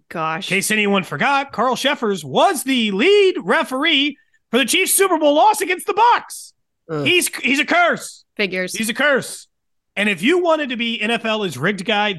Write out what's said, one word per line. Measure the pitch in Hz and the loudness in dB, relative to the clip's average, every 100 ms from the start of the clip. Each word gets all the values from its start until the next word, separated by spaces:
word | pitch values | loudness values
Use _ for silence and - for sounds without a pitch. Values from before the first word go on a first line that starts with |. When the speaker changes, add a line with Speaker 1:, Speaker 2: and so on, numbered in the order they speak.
| - | -12
Speaker 1:
gosh. | 170 160 160 - | -6 -4 -4 -4
Speaker 2:
In | 185 | -2
case | 190 | 0
anyone | 214 202 202 | 0 2 0
forgot, | - 147 240 277 277 | 0 -2 0 0 -2
Carl | - 247 | -2 -2
Sheffers | 240 262 285 220 196 | 0 -2 -2 -2 -4
was | 147 170 349 311 | -4 2 2 2
the | 262 262 214 | -2 0 0
lead | 190 330 415 381 339 | 2 4 6 4 2
referee | 175 294 277 262 320 294 285 - _ _ _ | 0 0 0 -2 0 2 0 -4 _ _ _
for | 233 | 0
the | |
Chiefs' | 240 330 381 | 2 0 0
Super | - 392 320 | 2 2 2
Bowl | 302 | 4
loss | 294 415 415 | 4 4 4
against | 359 370 - | -2 -4 -4
the | |
Bucs. | 392 466 415 - - - _ _ _ - | 2 4 2 -2 -16 -18 _ _ _ -10
Speaker 3:
Ugh. | 156 156 | -4 0
Speaker 2:
He's, | 349 - - | 2 0 -2
he's | 269 277 | -2 -2
a | 294 | 0
curse. | 339 339 220 - - _ - | 2 2 0 -6 -16 _ -6
Speaker 1:
Figures. | 202 185 185 | -4 -4 -6
Speaker 2:
He's | 196 220 | -4 -6
a | |
curse. | 233 294 262 - - - _ _ _ _ - | -2 0 0 -2 -12 -20 _ _ _ _ -4
And | 208 | -2
if | 185 | 0
you | 220 359 | 2 2
wanted | 349 311 277 | 2 0 -2
to | 240 | -4
be | 233 226 | -6 -4
N | 214 | -4
F | 233 | -4
L | 226 220 | -2 -4
is | 196 123 | -4 -4
rigged | 165 196 | -4 -2
guy, | 190 208 208 | -2 0 0